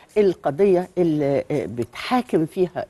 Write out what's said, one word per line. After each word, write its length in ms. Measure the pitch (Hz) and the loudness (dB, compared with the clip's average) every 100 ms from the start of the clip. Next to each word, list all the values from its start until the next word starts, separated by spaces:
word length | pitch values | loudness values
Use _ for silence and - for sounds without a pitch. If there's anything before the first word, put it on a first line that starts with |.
| - 214 | -4 0
القضية 720 | 202 170 156 143 202 175 185 - | 2 0 -4 0 2 2 0 0
اللي، 460 | 170 151 139 139 - | 0 2 0 0 -2
آه، 160 | 151 82 | -4 -4
بتحاكم 800 | 120 117 - - 247 240 185 160 | -6 -6 -8 -4 -2 0 -2 -2
فيها 400 | - 180 135 | -2 -2 -4